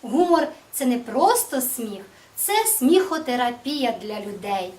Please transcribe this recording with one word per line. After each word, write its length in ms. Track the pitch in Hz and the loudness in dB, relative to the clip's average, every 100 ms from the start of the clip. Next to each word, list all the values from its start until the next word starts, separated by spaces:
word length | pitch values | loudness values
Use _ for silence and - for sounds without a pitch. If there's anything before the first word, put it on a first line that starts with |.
Гумор — 460 | 233 269 359 330 294 - _ | -2 2 4 4 2 -6 _
це 140 | - 254 | -4 0
не 120 | 240 | 0
просто 640 | 240 233 370 480 - 269 | -2 2 4 4 0 -4
сміх, 400 | 247 - 220 196 208 - _ - | -4 -6 -8 -10 -16 -20 _ -6
це 300 | - 415 453 | 0 0 2
сміхотерапія 1300 | - 254 370 370 320 311 247 240 240 269 294 247 220 | 2 4 4 4 -4 -2 -2 -2 -4 -6 -2 -2 -2
для 180 | 208 214 | -8 -8
людей. 540 | 202 185 202 196 180 | -10 -10 -4 -4 -4